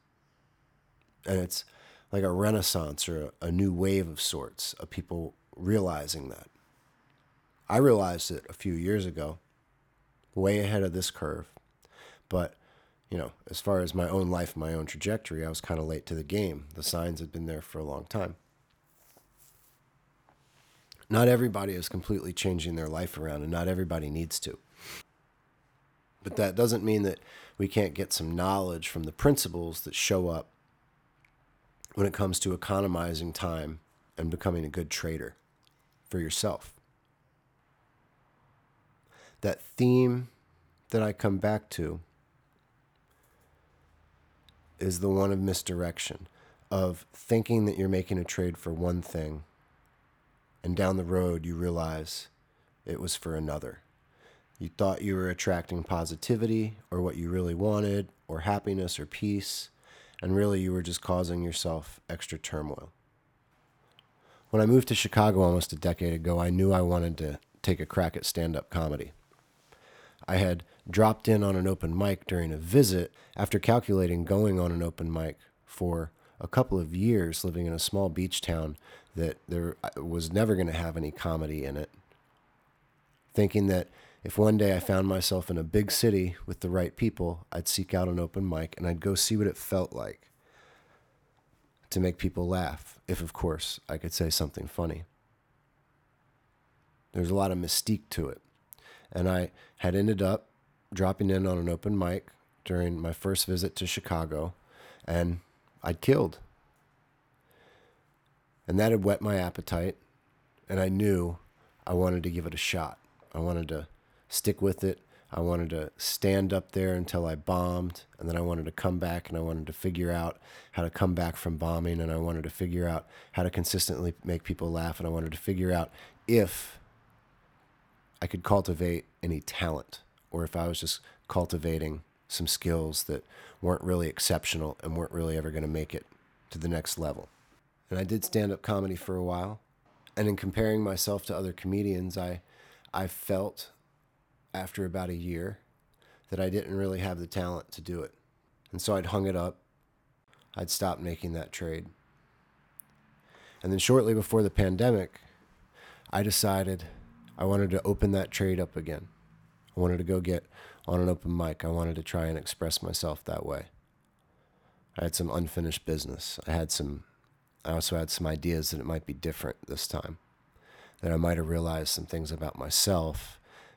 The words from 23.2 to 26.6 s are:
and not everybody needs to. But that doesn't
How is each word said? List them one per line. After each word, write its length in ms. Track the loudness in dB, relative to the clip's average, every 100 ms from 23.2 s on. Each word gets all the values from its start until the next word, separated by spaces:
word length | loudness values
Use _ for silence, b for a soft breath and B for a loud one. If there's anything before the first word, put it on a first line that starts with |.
| -6 -6
and 80 | -4
not 200 | -2 0
everybody 420 | 0 -2 -2 -4
needs 280 | -4 -4 -4
to. 180 | -8 -12 _ B B B -18 _ _ _ _ _ _ _ _ _ _ _ -8
But 80 | 0
that 200 | 0
doesn't 280 | 4